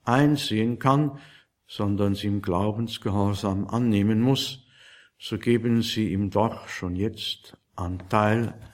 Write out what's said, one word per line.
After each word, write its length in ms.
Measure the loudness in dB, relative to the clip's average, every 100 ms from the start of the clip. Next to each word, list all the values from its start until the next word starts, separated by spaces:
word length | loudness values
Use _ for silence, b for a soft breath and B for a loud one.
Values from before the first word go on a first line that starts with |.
einsehen 760 | 0 4 4 2 0 0 0 0
kann, 400 | 2 4 2 -4 B B B _ _
sondern 480 | -4 -2 2 2
sie 120 | 0 0
im 160 | -2
Glaubensgehorsam 1200 | 0 0 0 -2 -6 -6 -2 0 0 0 -2 -2 -2
annehmen 540 | -2 2 2 2 2
muss, 460 | 2 2 -2 -8 b b b b b _
so 200 | -8 -4
geben 440 | 2 2 2 0
sie 300 | 0 0 0
ihm 160 | 0 0
doch 400 | 0 0 -2 -12
schon 260 | -8 -6
jetzt 640 | -2 -4 -4 -10 -10 -12 -20 _
Anteil 800 | -8 -6 -6 0 2 4 2 -2 -6 B